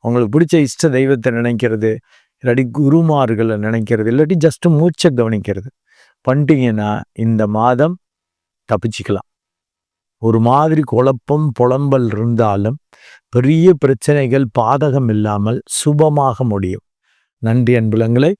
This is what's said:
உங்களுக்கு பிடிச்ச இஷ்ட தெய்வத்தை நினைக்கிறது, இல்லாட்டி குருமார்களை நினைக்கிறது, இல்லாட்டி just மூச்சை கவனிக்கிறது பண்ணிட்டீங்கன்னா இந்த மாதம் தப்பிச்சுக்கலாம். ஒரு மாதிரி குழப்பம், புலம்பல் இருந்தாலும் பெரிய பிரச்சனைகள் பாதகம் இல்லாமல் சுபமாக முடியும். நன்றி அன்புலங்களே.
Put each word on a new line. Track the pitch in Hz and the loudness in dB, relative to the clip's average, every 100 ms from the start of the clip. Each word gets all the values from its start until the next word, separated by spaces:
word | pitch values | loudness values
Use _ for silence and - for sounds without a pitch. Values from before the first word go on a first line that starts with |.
உங்களுக்கு | 120 123 113 | -2 0 0
பிடிச்ச | 131 165 165 | 0 2 2
இஷ்ட | 139 - 160 | 0 0 0
தெய்வத்தை | 127 135 135 120 | 0 0 0 -2
நினைக்கிறது, | 117 120 117 120 110 110 110 _ _ _ _ | -2 -2 -2 -2 0 -2 -4 _ _ _ _
இல்லாட்டி | 127 120 127 | -2 0 -2
குருமார்களை | 117 139 160 165 147 127 113 113 107 | 0 2 2 2 0 0 0 -2 -2
நினைக்கிறது, | 107 113 107 117 107 | -4 -4 -2 -2 0
இல்லாட்டி | 123 156 180 | 0 0 2
just | 156 - 175 | 0 0 0
மூச்சை | 151 170 160 175 | 2 0 0 -2
கவனிக்கிறது | 123 113 110 95 98 113 _ _ _ _ _ - | 0 -2 -2 -4 -8 -10 _ _ _ _ _ -2
பண்ணிட்டீங்கன்னா | 135 143 151 123 107 104 104 - - | 0 2 2 2 -2 -2 -6 -8 -6
இந்த | 113 110 107 | -2 0 0
மாதம் | 107 120 123 151 180 _ _ _ _ _ _ _ | 0 0 2 0 -2 _ _ _ _ _ _ _
தப்பிச்சுக்கலாம். | 107 117 - - 98 - _ _ _ _ _ _ _ _ _ | -4 -4 -8 -6 -6 -6 _ _ _ _ _ _ _ _ _
ஒரு | 113 113 | 0 2
மாதிரி | 117 135 156 156 | 2 2 2 0
குழப்பம், | 143 113 127 127 - 147 151 | 0 0 0 -2 -2 -2 -2
புலம்பல் | 117 123 127 143 135 117 | 0 0 0 0 0 0
இருந்தாலும் | 104 117 117 113 101 101 143 _ _ - - _ | -2 -2 0 0 0 -2 -4 _ _ -20 -20 _
பெரிய | 120 131 160 175 165 | -2 2 4 4 4
பிரச்சனைகள் | 139 135 - 147 131 135 127 | 2 0 0 0 2 0 0
பாதகம் | - 113 139 147 135 123 | 0 0 0 0 0 0
இல்லாமல் | 107 107 104 104 113 - | 0 0 -2 -2 -4 -6
சுபமாக | - - 147 156 147 135 117 127 | -4 -2 2 2 2 0 -2 -4
முடியும். | 101 92 95 _ _ _ _ _ _ | -2 -4 -8 _ _ _ _ _ _
நன்றி | 113 120 120 123 | -2 0 2 2
அன்புலங்களே. | 113 110 113 120 151 | 2 0 0 2 0